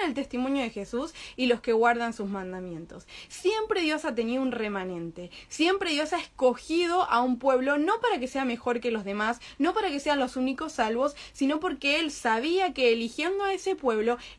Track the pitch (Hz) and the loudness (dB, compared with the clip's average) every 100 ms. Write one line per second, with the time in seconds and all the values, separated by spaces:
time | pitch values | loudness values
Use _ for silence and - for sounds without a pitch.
0 | 349 240 277 247 254 277 233 214 196 233 | -2 -2 -4 -2 0 0 -2 -6 -6 -6
1 | 320 - - - 254 233 - 226 233 233 | -6 -8 -12 0 2 2 2 4 4 4
2 | 233 226 196 196 185 185 180 160 165 - | 0 -4 -6 -6 -6 -8 -8 -10 -12 -16
3 | - - - - 370 440 440 381 311 302 | -18 -20 -18 -4 0 0 0 0 2 0
4 | 311 233 226 254 262 233 214 202 185 175 | -2 -2 0 0 0 -2 -2 -4 -4 -6
5 | 170 165 175 - - - 330 392 359 294 | -8 -10 -14 -16 -10 0 2 2 2 0
6 | 302 349 - - 254 233 - 330 349 359 | 0 -2 -4 2 2 2 0 0 2 2
7 | - 233 254 240 269 254 262 294 320 453 | 2 2 2 2 4 4 4 2 2 2
8 | 480 349 254 277 262 233 247 240 240 220 | 2 0 -2 -2 -2 -2 -2 -2 0 -2
9 | 196 208 220 240 - - 311 440 392 285 | -2 -2 -2 -2 -6 -2 0 2 0 0
10 | 302 285 247 262 254 269 320 294 220 233 | 0 2 0 0 -2 -2 -4 -2 0 2
11 | 285 294 - - 269 311 359 285 285 302 | 0 -2 -12 -2 0 2 -2 -2 0 0
12 | 320 - 240 226 294 359 370 269 247 233 | 0 -2 0 2 2 2 0 4 4 4
13 | 233 - 320 392 392 381 381 381 262 220 | 0 -2 -2 0 0 -2 -2 -2 0 2
14 | 220 240 - | 2 0 -4